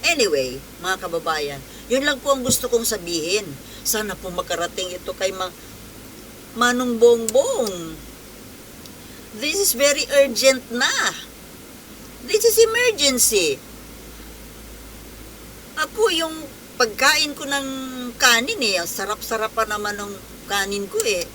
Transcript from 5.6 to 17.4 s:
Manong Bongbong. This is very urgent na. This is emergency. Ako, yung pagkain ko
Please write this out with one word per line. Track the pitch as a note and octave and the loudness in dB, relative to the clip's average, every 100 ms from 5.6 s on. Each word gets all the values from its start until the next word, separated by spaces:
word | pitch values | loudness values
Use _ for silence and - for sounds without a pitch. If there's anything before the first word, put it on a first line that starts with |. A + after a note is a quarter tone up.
| - - - - - - - - - A3+ | -16 -16 -16 -16 -16 -18 -18 -18 -12 2
Manong | A#3+ B3 B3+ A3+ | 4 4 0 8
Bongbong. | A#3 A#3 A3+ A#3+ B4+ A#4+ A3 F3+ E3 D#3 - - - - - - - - - - - - - G#3+ | 8 8 6 2 2 0 0 -2 -8 -10 -14 -16 -18 -18 -18 -18 -18 -18 -16 -16 -18 -18 -14 -6
This | D4 G4 | -2 0
is | G4+ A#3+ | 0 4
very | C#4+ D4 - C#4 | 4 4 4 6
urgent | C#4 A3 C4 C4 - | 6 6 4 4 -2
na. | A#3+ C#4+ C5+ A3+ F3+ - - - - - - - - - - | 0 2 2 0 -2 -12 -16 -16 -16 -18 -18 -18 -16 -16 -14
This | A#3+ G#4 A4+ | -2 4 4
is | G#4+ | 6
emergency. | A4+ A4+ B4 G4+ C#4+ B3+ - G#3 D#3+ C3+ - - - - - - - - - - - - - - - - - - - - - D4+ | 6 6 4 4 2 4 4 4 2 0 -6 -16 -16 -16 -16 -16 -16 -16 -16 -16 -16 -16 -16 -16 -16 -16 -16 -16 -16 -16 -12 -4
Ako, | D#4 - G#4+ E4 | -4 2 2 4
yung | D#4+ D#4+ C#4 - - - | 0 -4 -12 -14 -18 0
pagkain | A#3+ G#3 C4+ D4+ D4+ | 0 4 4 4 0
ko | C#4+ | -4